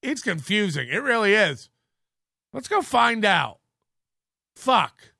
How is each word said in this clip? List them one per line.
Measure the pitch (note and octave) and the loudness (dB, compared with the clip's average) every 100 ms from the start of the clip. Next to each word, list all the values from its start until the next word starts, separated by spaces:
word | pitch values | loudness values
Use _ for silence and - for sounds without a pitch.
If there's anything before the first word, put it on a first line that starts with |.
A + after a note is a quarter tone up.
it's | - C4+ | -4 -4
confusing. | - E3+ C3+ G#3 G#3 D3 B2 | -4 -6 -2 -2 0 -4 -4
It | D#3+ | -4
really | C#4 A#3 G#3 | 0 0 2
is. | G#3 F#3+ C3+ - _ _ _ _ _ _ _ _ | 4 2 -2 -12 _ _ _ _ _ _ _ _
Let's | - - | -14 -2
go | G#4 | -2
find | - B3 A#3 A3+ G#3 | 2 2 2 2 2
out. | F3 B2+ - _ _ _ _ _ _ _ _ _ - | 2 0 -8 _ _ _ _ _ _ _ _ _ -10
Fuck. | - B3 C#3+ _ - _ | 0 2 0 _ -20 _